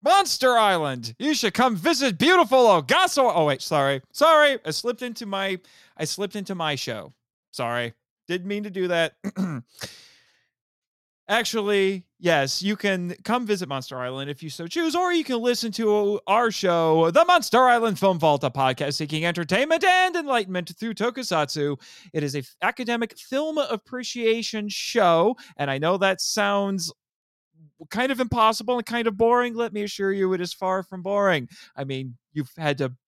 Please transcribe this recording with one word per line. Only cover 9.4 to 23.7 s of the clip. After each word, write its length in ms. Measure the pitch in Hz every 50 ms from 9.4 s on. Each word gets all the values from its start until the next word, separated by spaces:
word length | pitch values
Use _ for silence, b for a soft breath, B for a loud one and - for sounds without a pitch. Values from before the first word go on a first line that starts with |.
| 190 185 156 131 123 _ B B B B B B B B B B B B B B B B B _ _ _ _ _ _ _ _ _ _ _ _ _ _ -
Actually, 760 | 202 233 233 - - 226 202 202 208 202 190 190 196 190 180 _ _ _
yes, 420 | 175 175 165 147 139 135 - -
you 140 | 175 196 214
can 400 | 208 - 202 190 185 175 175 175 - -
come 220 | - 226 247 247
visit 240 | 208 214 190 180 131
Monster 280 | 139 135 123 - 135 127
Island 320 | 127 123 127 135 135 143
if 140 | 147 131 -
you 60 | 156
so 180 | 135 - 165 170
choose, 280 | - 330 339 320 269
or 180 | 339 359 359 349
you 100 | 339 311
can 160 | - 254 233
listen 300 | 226 247 247 233 - 233 196
to 460 | - 226 214 208 208 208 202 208 202 - -
our 240 | 196 226 240 233
show, 580 | 208 - - 185 170 170 165 160 160 160 165 165
The 120 | 170 285 330
Monster 360 | 339 359 339 240 - - 233
Island 380 | 254 254 240 240 226 233 202 -
Film 200 | - 196 185 170
Vault, 240 | 143 156 147 139 139
a 60 | 139
podcast 460 | - 135 135 131 131 - 151 143 143
seeking 280 | - 156 143 151 156 160
entertainment 600 | 170 175 175 170 147 180 202 262 311 320 330 -
and 280 | 381 359 370 370 370 349 359
enlightenment 580 | 320 285 262 240 214 185 185 180 175 - 170 _
through 180 | - 233 220
tokusatsu. 840 | - 202 240 233 269 254 - 180 160 147 139 - 156 143 147 143 135 B B B B B B
It 120 | B 160 147
is 120 | 143 135
a 40 | 147
f-, 160 | 131 - - _
academic 560 | 180 196 240 - 254 220 240 233 233 220 - -
film 400 | - - - 269 302 311 311 302
appreciation 1080 | 277 -